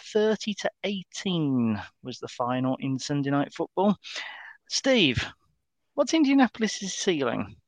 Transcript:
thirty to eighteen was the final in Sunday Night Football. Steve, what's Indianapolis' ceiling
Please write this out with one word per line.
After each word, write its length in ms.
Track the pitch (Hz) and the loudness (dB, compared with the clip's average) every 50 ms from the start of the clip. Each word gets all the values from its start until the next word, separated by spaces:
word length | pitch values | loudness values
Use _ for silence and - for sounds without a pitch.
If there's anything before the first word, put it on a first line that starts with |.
| - - | 0 0
thirty 420 | - 214 214 220 214 - - 220 202 | 0 2 2 2 0 0 -2 -6 -4
to 160 | - - 180 - _ - | -4 -4 -6 -6 _ -6
eighteen 960 | 190 208 190 175 _ - - - 196 180 165 156 143 131 123 117 113 107 101 - - _ _ - | -4 -4 -6 -8 _ -10 -6 -4 -2 0 2 2 2 2 2 2 2 0 -2 -6 -10 _ _ -14
was 160 | 131 117 - | -14 -12 -10
the 80 | - | -10
final 480 | - - - 123 120 127 127 131 131 131 - | -10 -6 -4 -2 -2 0 0 0 -2 -2 -2
in 180 | - 135 135 127 | -2 -4 -4 -4
Sunday 300 | - - 147 143 135 139 | -4 -2 -2 -2 0 0
Night 240 | 139 143 143 - - | 0 0 0 -2 -4
Football. 420 | - - - - - - 214 185 - - - - - - - - - - - - _ _ | -6 -8 -4 0 2 2 2 2 0 -4 -12 -12 -10 -10 -12 -14 -16 -18 -20 -20 _ _
Steve, 580 | - - - - 269 262 233 180 135 117 - - - - _ _ _ _ _ _ _ _ _ _ _ - | -8 -6 -2 2 4 4 6 6 4 2 0 -4 -6 -10 _ _ _ _ _ _ _ _ _ _ _ -2
what's 200 | 285 285 - - | -2 0 2 4
Indianapolis' 800 | 320 302 269 277 277 262 220 - - 220 202 - - 202 185 - | 4 6 6 6 6 6 4 2 0 -2 -2 -2 -4 -8 -8 -6
ceiling 600 | - - 196 175 143 135 117 113 107 101 - - - _ | -4 0 0 0 2 2 0 0 -2 -4 -6 -10 -18 _